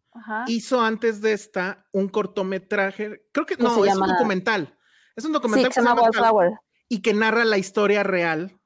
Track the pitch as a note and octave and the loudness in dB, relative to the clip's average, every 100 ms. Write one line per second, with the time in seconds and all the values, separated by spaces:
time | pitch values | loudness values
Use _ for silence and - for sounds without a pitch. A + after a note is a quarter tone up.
0 | _ A#3 A3 G#3+ A#3 A#3 - B3+ A3 A3 | _ -20 -10 -8 -4 -4 -2 0 0 0
1 | A#3 G#3 A3 G#3 - F#3+ F#3 G3 _ G3 | -2 0 -2 -2 -4 -6 -6 -8 _ -4
2 | G3 G#3+ F#3+ G3+ F#3+ F#3+ F#3+ G#3 G3 G3 | -2 -2 -4 -4 -4 -6 -4 -4 -2 -4
3 | G#3+ - _ - - C#4+ A#3+ A#3 G3 F#3+ | -12 -12 _ -4 -4 0 0 2 2 2
4 | F#3 F#3 A3 F#3 A3+ G#3 C#3+ _ _ _ | 2 2 0 0 -2 -2 -4 _ _ _
5 | _ - D4+ D4+ A#3 C4 B3+ B3+ A#3+ B3 | _ -10 -4 -2 0 2 2 2 2 4
6 | A3+ A3 A3+ G#3+ F3 A3 _ _ - G#3+ | 4 4 4 4 2 0 _ _ -8 -4
7 | A3+ G#3 A3 A3 A3+ G3+ F#3+ G#3+ G3+ G3+ | 0 0 2 2 2 0 -2 0 2 2
8 | G3 F3+ E3+ D#3 F#3 - | 0 0 0 -2 -6 -14